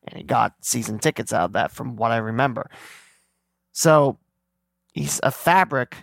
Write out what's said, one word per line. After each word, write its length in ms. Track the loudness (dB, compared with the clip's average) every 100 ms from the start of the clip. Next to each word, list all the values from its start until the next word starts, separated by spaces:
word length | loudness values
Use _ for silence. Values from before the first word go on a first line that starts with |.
| -18
And 120 | -18
he 40 |
got 320 | -2 0 0 _
season 380 | -6 -6 -4 -2
tickets 340 | -2 -2 -4
out 140 | -2 0
of 60 |
that, 200 | -2 -4
from 240 | -6 -12 -2
what 140 | 0
I 60 | 0
remember. 540 | -2 0 -2 -2 -12 -16 -20 -20 _ _ _ _ _ _ _
So, 460 | 0 4 6 4 0 _ _ _ _ _ _ _
he's 280 | -8 -6 -2
a 80 | -2
fabric. 680 | 0 2 4 4 -2 -4 -10